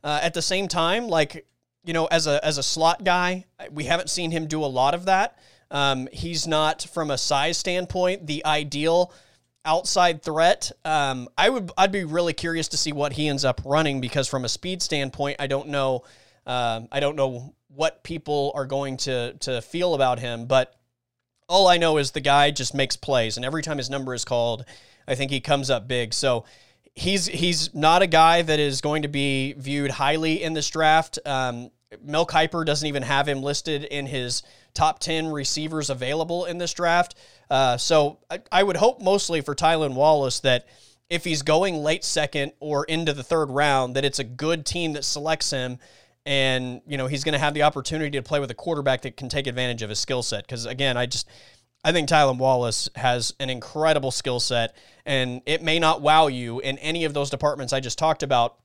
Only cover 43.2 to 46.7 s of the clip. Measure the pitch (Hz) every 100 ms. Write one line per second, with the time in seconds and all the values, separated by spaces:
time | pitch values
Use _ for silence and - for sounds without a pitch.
43.2 | 120 165 147 135 147 135 127 127 139 -
44.2 | 120 123 151 165 143 175 165 147 139 147
45.2 | 151 160 - 139 127 123 - - _ _
46.2 | - 139 135 127 127